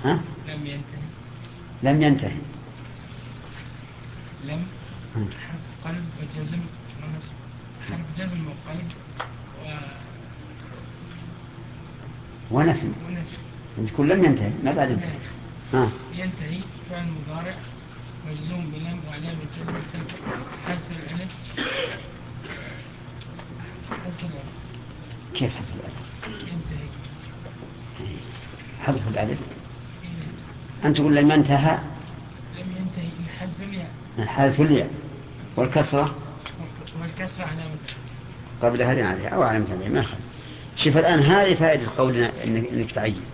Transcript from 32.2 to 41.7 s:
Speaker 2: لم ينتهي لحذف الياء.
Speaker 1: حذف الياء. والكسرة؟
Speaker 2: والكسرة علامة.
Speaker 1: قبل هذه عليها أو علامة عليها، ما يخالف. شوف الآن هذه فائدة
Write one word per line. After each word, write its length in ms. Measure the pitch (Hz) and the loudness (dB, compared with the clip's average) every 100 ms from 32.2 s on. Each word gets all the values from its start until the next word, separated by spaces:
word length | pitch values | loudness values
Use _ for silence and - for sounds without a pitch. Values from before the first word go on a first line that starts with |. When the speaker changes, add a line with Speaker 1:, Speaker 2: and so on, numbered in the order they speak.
| - - - - | -12 -12 -12 -8
Speaker 2:
لم 180 | 185 185 | -6 -2
ينتهي 320 | 185 175 165 - 165 | -2 -2 -4 -4 -6
لحذف 360 | - 185 165 | -4 -6 -6
الياء. 280 | 202 190 165 - - 113 107 | -6 -4 -6 -8 -8 -4 0
Speaker 1:
حذف 340 | - 139 139 | 6 6 8
الياء. 300 | 156 135 - - - - - - - - | 8 8 6 -2 -8 -12 -12 -12 -4 2
والكسرة؟ 580 | 123 156 147 139 147 - - - - - 165 - - 165 | 4 6 6 4 4 0 -10 -10 -12 -10 -10 -10 -10 -6
Speaker 2:
والكسرة 440 | 165 - 185 185 | -6 -4 -6 -4
علامة. 320 | 165 160 160 151 - - - - - - - - | -6 -4 -6 -8 -10 -10 -12 -12 -12 -12 -12 2
Speaker 1:
قبل 200 | 120 120 | 4 6
هذه 220 | 123 131 | 6 6
عليها 240 | 101 95 98 | 4 2 2
أو 140 | - | 4
علامة 240 | 123 110 98 | 6 6 4
عليها، 180 | 92 92 | 0 2
ما 120 | - | 4
يخالف. 200 | - - - - - - - - | 4 -2 -8 -12 -12 -12 -10 4
شوف 200 | 156 143 | 6 8
الآن 220 | 160 160 | 8 8
هذه 360 | 139 196 196 | 10 10 8
فائدة 360 | 170 160 | 8 8